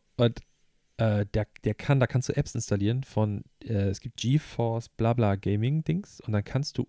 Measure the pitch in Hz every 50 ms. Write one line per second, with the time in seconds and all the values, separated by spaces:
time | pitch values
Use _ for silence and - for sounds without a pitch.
0 | _ _ - - 120 117 - - - _ _ _ _ _ _ _ _ _ - -
1 | 113 110 104 104 101 - - 107 104 _ _ - - 110 110 - - - 143 135
2 | 123 - - 123 - - - 143 147 - - 117 - - 107 98 98 107 120 131
3 | 135 - - 104 107 107 101 - - _ _ _ - 113 110 101 98 98 92 -
4 | - 123 - - - 117 139 156 - - - - 120 113 113 117 - - _ -
5 | 113 113 117 117 113 101 98 98 - 104 101 104 113 131 147 160 156 - 165 190
6 | 208 - - - - - 104 104 104 - - 131 143 - - - -